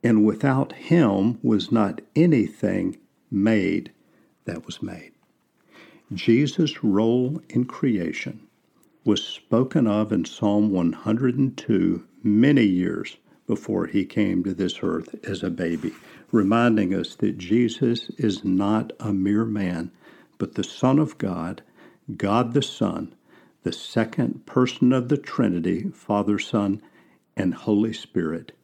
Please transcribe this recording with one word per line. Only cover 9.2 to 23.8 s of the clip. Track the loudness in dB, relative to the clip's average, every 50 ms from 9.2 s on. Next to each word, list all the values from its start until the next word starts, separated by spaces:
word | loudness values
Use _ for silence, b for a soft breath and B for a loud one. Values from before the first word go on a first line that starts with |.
| 0
spoken | -8 -12 -16 _ _ 2 2 2 2 2 0 2
of | 2 2 0 0 0
in | 0 -2 -2
Psalm | -4 -6 -2 0 2 2 4 2 2
one | 2 2 2 0 -2
hundred | -2 -2 -2 0 2 0 0 2 2
and | 0 0 -2
two | -6 -2 0 2 2 2 2 0 -2 -6 _ _ _
many | 0 2 4 6 6 6 6 6 4
years | 4 4 2 0 -2 -4 -6 -8 -10 -14 _ b b b b b
before | -4 -4 -4 -4 -4 -4 -4 -4
he | -2 -2 -2 -2
came | 0 0 0 0 2 0 0 -2
to | -2 -2
this | -2 -2 -4 -4 -4 -4
earth | -4 -4 -4 -6 -10 -16 -14 -10
as | -10 -8 -6
a | -4 -6
baby, | -4 -2 -2 -2 -2 -4 -4 -8 -10 B B B B B B B
reminding | 2 2 4 4 4 4 4 4 4 2 2 0 0
us | -2 -4 -6 -4
that | -2 -2 -2 -2 -4
Jesus | -4 0 2 2 2 2 0 0 0 0 0 -2 -6 -12 -8 -2
is | -2 -2 -2 -2 -2
not | 0 0 2 2 2 0 0 -2 -4 -10 _
a | -4 -4
mere | -2 0 0 2 2 0 0
man, | 0 -2 -2 -2 -2 -4 -4 -8 -10 b b b b b b b b b
but | _ -8 -6 -4
the | -6 -6
Son | -6 -4 0 2 4 4 4
of | 2 0 -2
God, | _ -6 -4 -4 -4 -6 -8 -10 -12 -16 b b b b b b b b -14 -8
God | -4 -2 0 2 2 0 2 0
the | 0
Son, | 0 0 -4 -2 -2 -2 -2 -6 -10 -12 -14 b b b b b b b b b _
the | -8
second | -8 -8